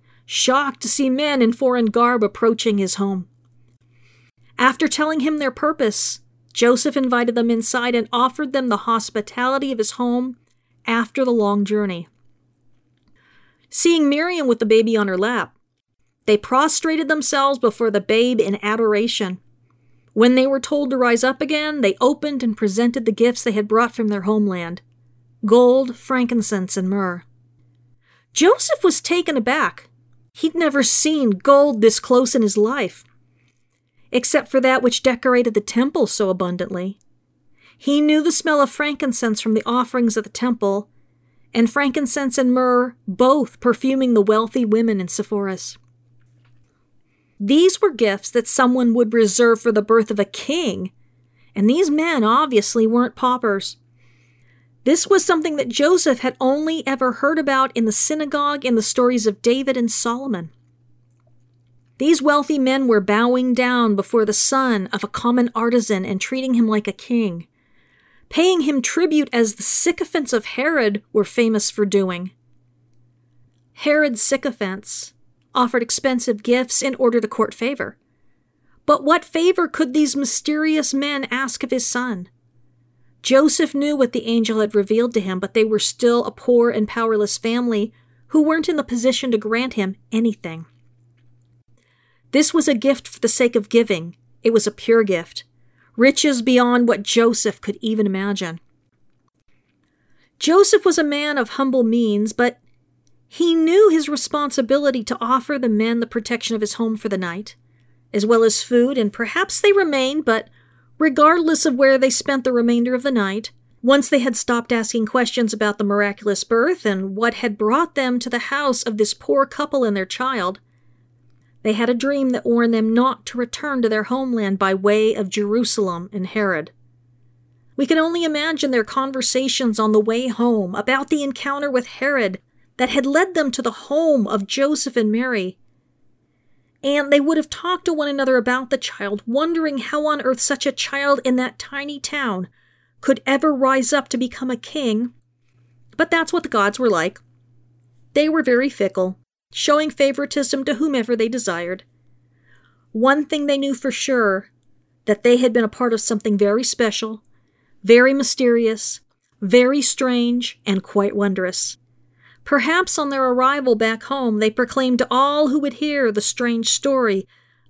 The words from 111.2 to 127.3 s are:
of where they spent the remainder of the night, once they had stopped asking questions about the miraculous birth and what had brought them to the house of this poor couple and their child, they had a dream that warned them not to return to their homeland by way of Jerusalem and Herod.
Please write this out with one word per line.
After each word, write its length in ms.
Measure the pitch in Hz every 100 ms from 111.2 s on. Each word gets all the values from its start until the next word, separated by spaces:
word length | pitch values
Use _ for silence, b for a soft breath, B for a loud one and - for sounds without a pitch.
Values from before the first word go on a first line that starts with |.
| 302 349 320 311
of 120 | 320 247
where 200 | 269 262
they 140 | 269
spent 340 | - - 277
the 80 | 262
remainder 440 | 240 233 240 240 254
of 80 |
the 80 | 277
night, 400 | 240 196 202 214 _ _ -
once 260 | 240 285 294
they 80 | 277
had 180 | 254 226
stopped 360 | - 233 233
asking 340 | 233 220 233 214
questions 480 | 247 240 - 226
about 240 | 220 214 208
the 60 |
miraculous 600 | 202 202 202 202 208 196
birth 440 | - 226 294 349 214
and 280 | 190 196 196
what 200 | 233 -
had 200 | 240 208
brought 380 | 214 269 330
them 240 | 285 254 247
to 140 | 240
the 80 | 240
house 420 | - 277 285 247
of 160 | 240 214
this 160 | 208
poor 320 | - - 277 269
couple 380 | - 294 277
and 120 | 233 202
their 120 | 190
child, 520 | - 254 247 185 190 _ _ _ _ _ _ _ _ _ _
they 120 | 220
had 140 | 214 233
a 60 |
dream 360 | 240 269 285 262
that 180 | 247 -
warned 260 | 233 233
them 220 | 226 220 226
not 320 | 262 240 -
to 100 | 247
return 420 | 240 - 302 262
to 40 | 226
their 180 | 214 208
homeland 520 | 254 262 233 196 190
by 160 | 190
way 400 | 190 202 214 220
of 160 | - 190
Jerusalem 800 | 214 202 226 226 - 190 170 180
and 140 | 202 190
Herod. 460 | 214 202 160 160 _ _ _ _ _ _